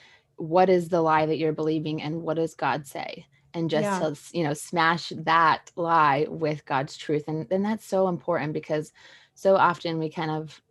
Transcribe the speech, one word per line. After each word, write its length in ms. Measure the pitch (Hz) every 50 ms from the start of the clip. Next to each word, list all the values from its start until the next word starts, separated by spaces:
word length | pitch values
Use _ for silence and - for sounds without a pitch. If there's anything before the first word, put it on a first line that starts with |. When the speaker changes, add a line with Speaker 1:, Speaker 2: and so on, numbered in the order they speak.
| - - _ _ _ _ _
Speaker 1:
what 340 | - 170 156 160 180 185 185
is 180 | 185 180 170 160
the 140 | 180 170 160
lie 240 | 160 156 156 156
that 120 | 156 160 131
you're 140 | 160 156 151
believing 480 | 151 156 156 156 160 156 156 151 156
and 220 | - 151 160 165 170
what 140 | 160 156
does 180 | 165 165 160 -
God 320 | - 156 139 123 151 143
say? 400 | - - 151 - - - - - _ _ _ _ _ -
And 140 | 165 165 156
just 220 | 160 151 - 202
Speaker 2:
Yeah. 80 | 196 185
Speaker 1:
to, 180 | 170 156 147 - - - -
you 120 | 175 165
know, 100 | 143 151
smash 580 | - - - - 170 160 165 170 160 - - 175
that 560 | - 160 160 160 165 165 156 139 - - - -
lie 520 | - 170 165 165 165 151 147 139 143 156 -
with 340 | 160 160 160 151 156 147 -
God's 320 | - 147 131 139 147 -
truth. 280 | - - - 151 151 147
And, 240 | - 156 156 160 - 185
and 120 | 190 196
that's 200 | 208 226 214 -
so 220 | - - 190 190
important, 460 | 190 175 160 - - 170 143 135 151 151
because 400 | 156 156 - 160 151 156 - - _ - - - - _ _ _
so 220 | - - 190 190
often 420 | 185 - 175 175 - - 170 165 160
we 120 | 160 156
kind 200 | - 180 160 156
of 320 | 156 156 156 151 - - _ _